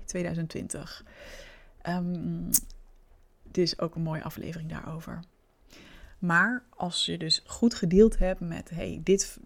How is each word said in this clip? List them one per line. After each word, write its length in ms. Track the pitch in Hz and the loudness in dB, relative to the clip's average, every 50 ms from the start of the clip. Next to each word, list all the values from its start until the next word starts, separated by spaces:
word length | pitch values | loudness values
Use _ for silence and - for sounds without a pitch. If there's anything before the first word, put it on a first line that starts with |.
| - | -8
tweeduizend 440 | - - 180 175 170 165 165 165 160 | -6 -4 -4 -2 -2 -2 -4 -4 -4
twintig. 560 | - - - - - - - - - - - - - - - - - - - - - - - - - - | -6 -8 -6 -6 -8 -10 -10 -12 -14 -16 -18 -20 -20 -20 -18 -18 -18 -18 -18 -20 -20 -20 -20 -20 -20 -10
Ehm, 680 | - - 175 180 175 175 180 170 165 170 165 170 175 170 - - - - - - - - - - - _ - - - _ _ _ | -6 -4 -2 -2 -2 -2 -4 -2 -4 -4 -4 -4 -2 0 0 0 0 -4 -12 -18 -20 -20 -20 -20 -20 _ -20 -20 -20 _ _ _
dit 220 | - - - - 175 | -20 -4 0 0 0
is 140 | 160 - - | 0 0 -2
ook 160 | - 165 - | -4 -4 -2
een 80 | 165 | -4
mooie 200 | 165 160 156 156 | -4 -2 -4 -4
aflevering 480 | - - - - - - 165 170 160 160 | -6 -8 -8 -8 -10 -10 -8 -8 -8 -8
daarover. 540 | 165 - - - 160 160 160 - - 170 170 - _ _ _ _ _ _ _ - - - - - - - - - - - 185 | -8 -8 -8 -10 -10 -10 -10 -10 -12 -12 -12 -16 _ _ _ _ _ _ _ -20 -20 -20 -20 -20 -20 -20 -20 -20 -10 -4 0
Maar 380 | 175 165 170 185 220 247 247 - _ - | 4 4 4 4 4 0 -4 -6 _ -8
als 280 | - 185 175 170 - - | -6 -6 -4 -2 -2 -2
je 140 | - 170 170 | -2 -2 -4
dus 240 | 165 160 - - - | 0 0 -2 -2 -2
goed 280 | - - - - 233 233 | -8 0 4 4 4 4
gedeeld 440 | - - 170 175 190 220 220 - - | 2 2 6 10 10 10 10 8 6
hebt 220 | 185 185 190 - | 4 4 2 -2
met, 300 | 180 165 165 - - - | -6 -6 -8 -8 -10 -10
"Hey, 300 | 170 165 - - - 160 | -8 -6 -6 -6 -6 -2
dit 240 | 160 - 190 196 - | 2 4 4 4 2
v-, 100 | - - - - | -2 -8 -14 -20